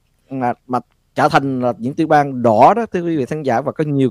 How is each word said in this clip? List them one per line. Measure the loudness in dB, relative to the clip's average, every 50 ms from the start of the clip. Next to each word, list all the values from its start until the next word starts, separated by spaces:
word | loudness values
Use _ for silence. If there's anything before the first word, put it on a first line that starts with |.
| _ _ _ _ _ -14
mà, | -8 -6 -4 -4 -4 -6 _
mà | -6 -6 -6 -6 _ _ _ _ _ _
trở | -2 0 2
thành | 2 0 0 -2 -2 -2
là | -2 -2 -4
những | -4 -6 -6 -4
tiểu | -4 0
bang | 2 2 2 2 0 -2 0
đỏ | 2 2 4 6 6 6 4
đó, | 2 -2
thưa | -4 -4 -6
quý | -4 -2 -2
vị | -2 -2
khán | -4 -6 -4 -2
giả, | -2 -2 -2
và | -2 -4
có | -4 -4 -4
nhiều | -2 0 0 0 0